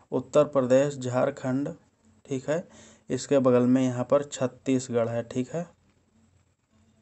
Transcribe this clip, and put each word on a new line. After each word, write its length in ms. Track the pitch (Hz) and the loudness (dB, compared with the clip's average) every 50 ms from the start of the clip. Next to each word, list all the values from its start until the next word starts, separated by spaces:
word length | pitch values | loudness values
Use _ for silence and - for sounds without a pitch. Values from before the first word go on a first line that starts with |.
| _ _ | _ _
उत्तर 320 | - 135 127 - - 151 147 | -6 -6 -4 0 2 2 2
प्रदेश, 500 | 147 - 139 127 120 127 135 143 147 139 | 4 2 0 2 4 4 4 4 2 -2
झारखंड, 800 | 127 127 123 123 127 131 139 135 - - 131 127 135 143 160 165 - _ _ _ _ _ _ _ _ _ | -6 -6 -4 -2 0 0 0 -2 -4 -4 -4 -2 -2 -4 -6 -8 -12 _ _ _ _ _ _ _ _ _
ठीक 240 | - 139 127 - - | -8 -8 -6 -4 -4
है, 180 | 151 175 190 - - - - - - _ _ - | -4 -4 -6 -8 -16 -20 -20 -20 -20 _ _ -8
इसके 300 | 131 127 - - 147 139 | -6 -6 -2 0 2 2
बगल 260 | 127 131 123 123 123 | 4 4 4 4 4
में 160 | 123 127 131 | 4 4 2
यहाँ 220 | 131 127 123 123 123 | 2 0 -2 -4 -2
पर 180 | - 143 143 143 | 0 0 0 0
छत्तीसगढ़ 840 | 143 - - 131 123 - - _ 139 131 127 127 - 117 117 113 117 | -2 -6 -6 -6 -6 -6 -6 _ -2 -2 -2 -2 -2 -2 -2 -2 -2
है, 120 | 117 117 117 | -2 -6 -6
ठीक 240 | - - 131 127 - | -6 -6 -6 -6 -6
है, 160 | - 165 175 - _ _ _ _ _ _ _ _ _ _ _ _ _ _ _ _ _ _ _ _ _ _ _ _ _ _ | -8 -10 -10 -10 _ _ _ _ _ _ _ _ _ _ _ _ _ _ _ _ _ _ _ _ _ _ _ _ _ _